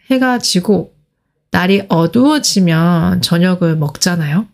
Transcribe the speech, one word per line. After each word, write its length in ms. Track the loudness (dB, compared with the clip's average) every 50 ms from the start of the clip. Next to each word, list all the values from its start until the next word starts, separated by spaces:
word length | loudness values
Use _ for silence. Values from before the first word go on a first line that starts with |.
| _ -2
해가 300 | -2 0 0 0 0 -2
지고 540 | -2 -2 -2 -2 0 0 0 0 -2 -6 _ _ _ _ _ _ _ _ _ _ _ _
날이 340 | -4 -2 0 0 0 0 0 0
어두워지면 1300 | 0 0 0 2 2 2 2 2 2 0 -2 -2 0 0 2 2 2 2 2 2 2 2 0 0 0 -2
저녁을 540 | -2 0 0 2 2 0 0 0 0 -2 0
먹잖아요. 720 | -2 -4 -6 -6 -4 -4 -2 -2 -2 -2 -2 -2 -2 -2 -4